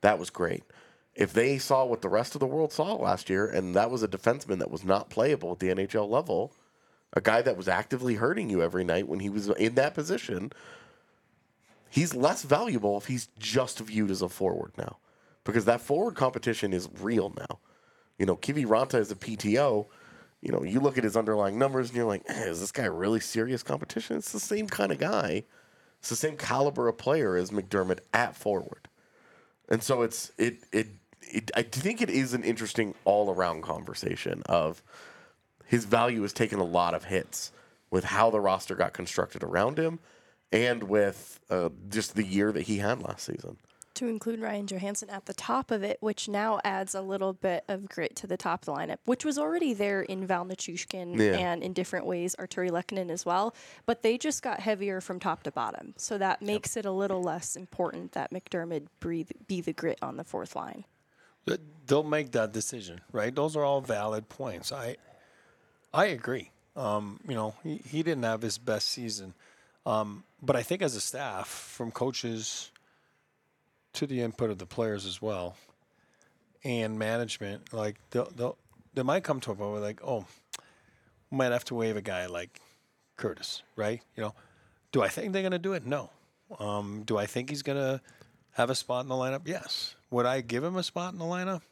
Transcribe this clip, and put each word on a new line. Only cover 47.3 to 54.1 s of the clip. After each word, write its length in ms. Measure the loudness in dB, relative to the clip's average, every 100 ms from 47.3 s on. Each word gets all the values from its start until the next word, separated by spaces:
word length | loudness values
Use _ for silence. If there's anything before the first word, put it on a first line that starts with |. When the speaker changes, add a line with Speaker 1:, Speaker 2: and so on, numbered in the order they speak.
Speaker 2:
bit 300 | 0 -2 -2 -2
of 220 | -6 -6
grit 260 | -4 -4 -4
to 100 | -6
the 100 | -4
top 240 | -2 -2
of 40 | -2
the 40 |
lineup, 260 | -4 -4 -6 0
which 200 | 0 0
was 140 | -2
already 340 | 0 0 0
there 300 | 2 2 0
in 240 | -2 -4 0
Val 180 | 0 -2
Nichushkin 720 | -8 -8 -8 -6 -6 -4 4
Speaker 1:
Yeah. 180 | 6 6
Speaker 2:
and 280 | 2 0
in 100 | -2
different 320 | -2 -2 -2 -2
ways 300 | -2 -2 -4
Artturi 320 | -8 -4 0
Lehkonen 400 | -2 -2 -4 -4
as 160 | -4 0
well. 300 | 0 0 -4 -20 -12 -2
But 160 | 2
they 160 | 2